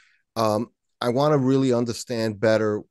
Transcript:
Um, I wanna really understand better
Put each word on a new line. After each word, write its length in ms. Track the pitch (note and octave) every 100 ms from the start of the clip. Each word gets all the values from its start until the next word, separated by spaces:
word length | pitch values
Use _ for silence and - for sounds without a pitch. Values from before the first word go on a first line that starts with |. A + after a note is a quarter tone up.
| _ _ _ A2+
Um, 340 | A2 G#2 A#2+ _ _ -
I 80 | A#2+
wanna 300 | B2 D3+ D3
really 340 | B2+ C3+ C3
understand 680 | A#2 A#2+ G2 - A2+ A2 G2+
better 440 | A2+ A2 G#2+ G#2+ -